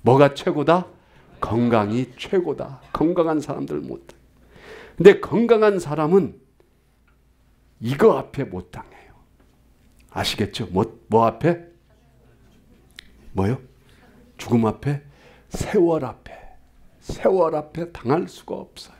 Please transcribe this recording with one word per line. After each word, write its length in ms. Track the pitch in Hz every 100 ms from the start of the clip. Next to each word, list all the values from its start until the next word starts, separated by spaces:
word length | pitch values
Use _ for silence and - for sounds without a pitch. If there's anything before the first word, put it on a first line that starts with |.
뭐가 320 | - 131 143
최고다? 540 | 139 - 143 123 170 180 - _ - - -
건강이 720 | - 110 120 117 104 113 127 -
최고다. 640 | - 196 170 139 - 135 -
건강한 460 | - 156 175 160 156
사람들 380 | - 135 139 147
못. 260 | 135 - - - _ _ _ - - - - -
근데 240 | 175 185
건강한 580 | - 165 233 226 214 196
사람은 640 | 143 147 151 190 147 - _ _ _ _ _ _ _ _ _ _ _ _ _ _
이거 360 | 113 135 214 143
앞에 280 | 127 -
못 260 | 120 90 -
당해요. 420 | - - - - _ _ _ _ _ _ _ _ _ _
아시겠죠? 580 | - 98 - 101 - 110
뭐, 280 | 90 113 - _
뭐 180 | 110 113
앞에? 360 | 110 156 170 - _ _ _ _ _ _ _ _ _ _ _ _ - - - -
뭐요? 280 | - 98 127 - _ _ - - - - _
죽음 260 | - 120
앞에? 380 | 110 104 - 143 - _ - - _
세월 560 | - - 208 170 160 131
앞에. 260 | 110 - - - - - _ - _
세월 540 | - - - 190 160
앞에 380 | 151 147 - 170
당할 360 | - 117 151 185
수가 260 | - -
없어요. 400 | - - - - -